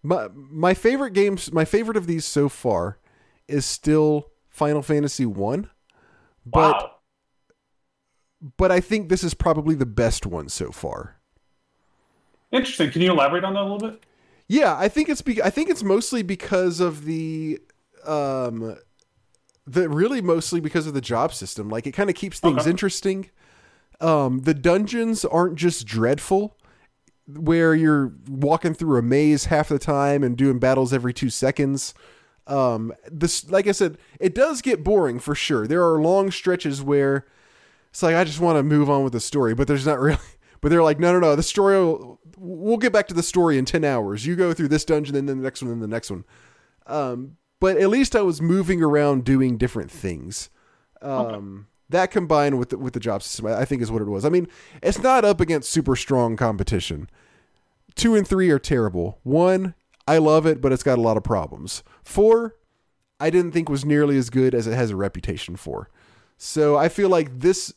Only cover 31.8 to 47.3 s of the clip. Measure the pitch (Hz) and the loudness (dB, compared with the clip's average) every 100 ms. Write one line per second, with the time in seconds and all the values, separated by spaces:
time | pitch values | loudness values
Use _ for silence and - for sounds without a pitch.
31.8 | - - - _ _ _ - 139 127 113 | -6 -14 -20 _ _ _ -6 0 0 0
32.8 | 113 - - 156 160 - - 190 202 196 | -6 -10 -16 -4 -4 -4 0 0 2 0
33.8 | 180 151 _ - 185 220 294 269 262 196 | 0 -2 _ -4 -2 2 0 0 -2 -2
34.8 | 151 208 151 120 - 147 - 131 107 165 | 2 2 2 -2 -6 -6 -2 -2 0 2
35.8 | 175 160 156 190 196 175 - 180 156 139 | 2 2 2 2 0 -2 -2 -2 -2 -6
36.8 | 139 143 139 139 - _ _ _ _ _ | 0 2 2 0 -4 _ _ _ _ _
37.8 | _ - 170 165 175 147 175 156 143 147 | _ -2 2 2 0 0 2 2 4 2
38.8 | 143 139 135 120 - 143 120 117 139 143 | 2 2 0 -4 -4 0 0 0 0 0
39.8 | 139 135 143 156 - - _ _ 147 170 | 0 0 2 0 -4 -20 _ _ 2 4
40.8 | 160 147 175 180 165 147 165 202 196 196 | 4 4 4 4 4 2 0 2 4 4
41.8 | 175 156 127 - 160 185 185 175 202 226 | 2 -2 -8 -20 -20 -18 -14 -8 -2 0
42.8 | 240 208 202 170 170 180 170 139 127 127 | 2 2 0 -4 0 2 4 2 0 0
43.8 | 143 127 101 104 131 175 180 160 151 151 | 0 0 -2 -4 -4 0 0 0 0 0
44.8 | - 156 147 139 139 131 131 - 127 117 | 2 -2 0 -4 -2 -4 -6 -6 -8 -6
45.8 | 107 113 - 92 - _ _ _ _ _ | -6 -6 -6 -12 -12 _ _ _ _ _
46.8 | - 147 135 123 135 | -8 -6 -4 -6 -10